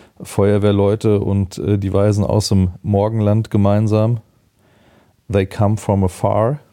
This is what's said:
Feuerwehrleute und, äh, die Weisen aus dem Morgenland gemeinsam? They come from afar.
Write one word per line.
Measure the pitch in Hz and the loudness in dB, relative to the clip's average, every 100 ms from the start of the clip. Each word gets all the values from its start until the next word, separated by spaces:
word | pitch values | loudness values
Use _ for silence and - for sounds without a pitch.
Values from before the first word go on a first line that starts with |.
| - - | -20 -20
Feuerwehrleute | - - 101 104 104 101 98 107 110 101 | -8 0 2 2 2 2 2 0 0 0
und, | 101 98 92 - | 0 -2 -2 -4
äh, | - 104 | -2 -2
die | 98 | 0
Weisen | 95 104 104 | 0 2 2
aus | - 107 - | 2 0 2
dem | 98 90 - | 2 0 -2
Morgenland | - 101 107 113 104 107 110 | -2 0 0 0 0 0 0
gemeinsam? | 104 101 104 110 107 113 113 - _ _ _ _ _ _ _ _ _ - | -2 0 0 0 0 0 -2 -8 _ _ _ _ _ _ _ _ _ -2
They | 101 95 | -2 -2
come | - 101 107 | 0 0 0
from | - 98 | 0 0
afar. | 92 - 101 104 113 147 _ | 0 -2 -2 0 0 -2 _